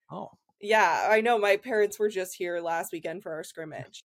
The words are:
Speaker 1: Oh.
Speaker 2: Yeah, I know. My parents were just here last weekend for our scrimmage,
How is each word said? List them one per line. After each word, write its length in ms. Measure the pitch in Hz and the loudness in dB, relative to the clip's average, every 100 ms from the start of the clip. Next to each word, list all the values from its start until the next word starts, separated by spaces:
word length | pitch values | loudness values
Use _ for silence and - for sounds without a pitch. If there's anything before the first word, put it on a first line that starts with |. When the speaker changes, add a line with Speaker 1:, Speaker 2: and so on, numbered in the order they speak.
| - | -16
Speaker 1:
Oh. 200 | - - _ _ _ | -14 -14 _ _ _
Speaker 2:
Yeah, 480 | 208 220 180 131 120 | 2 4 4 4 4
I 100 | 220 | 4
know. 160 | 226 233 | 4 2
My 180 | 202 202 | 4 2
parents 400 | 247 214 208 - | 0 0 0 0
were 100 | 208 | -2
just 260 | 185 185 | -2 -6
here 260 | - 175 175 | -6 -4 -4
last 300 | 170 165 170 | -4 -4 -6
weekend 300 | 165 165 175 | -8 -8 -10
for 100 | 190 | -10
our 120 | 156 | -10
scrimmage, 600 | 156 - 156 113 - - | -10 -12 -12 -12 -14 -20